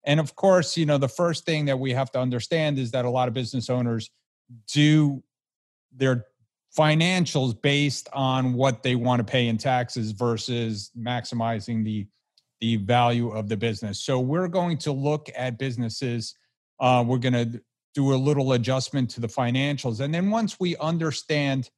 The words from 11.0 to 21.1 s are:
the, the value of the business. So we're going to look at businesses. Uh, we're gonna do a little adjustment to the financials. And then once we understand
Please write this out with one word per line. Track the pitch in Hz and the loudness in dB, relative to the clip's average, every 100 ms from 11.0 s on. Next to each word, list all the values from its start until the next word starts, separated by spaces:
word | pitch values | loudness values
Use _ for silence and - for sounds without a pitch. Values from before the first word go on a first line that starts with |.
| 117 123 - 120 113 113 95 113 | -4 -4 -4 -4 -2 -4 -4 -4
the, | 110 107 101 _ _ _ _ _ | -2 -4 -8 _ _ _ _ _
the | 113 113 | -2 0
value | 98 120 120 120 117 | 2 4 4 2 -2
of | 107 104 | -4 -4
the | 107 | -2
business. | 117 104 107 98 | -2 -4 -8 -8
So | - 131 | -2 -2
we're | 127 165 185 | 0 0 0
going | 185 175 165 | -2 -2 -2
to | 151 | -4
look | 135 143 151 - 120 | -2 -2 -2 -6 -6
at | 127 117 | -6 -4
businesses. | 135 117 117 - 127 120 110 - _ _ _ _ | -4 -2 -4 -4 -4 -4 -6 -14 _ _ _ _
Uh, | 127 123 120 | 4 4 4
we're | 127 | 2
gonna | 127 123 117 113 _ _ _ | 2 2 0 -6 _ _ _
do | 143 139 | 0 2
a | 131 | 4
little | 135 143 135 | 2 2 2
adjustment | 127 117 131 - 139 120 | 2 2 0 0 -2 -2
to | - | -4
the | 117 | -6
financials. | - 123 127 139 143 127 110 | -2 0 0 0 -2 -4 -4
And | 143 | -2
then | 165 196 | 0 0
once | 220 220 - | 0 -2 -2
we | 180 165 | -4 -2
understand | 151 165 160 | -2 0 -2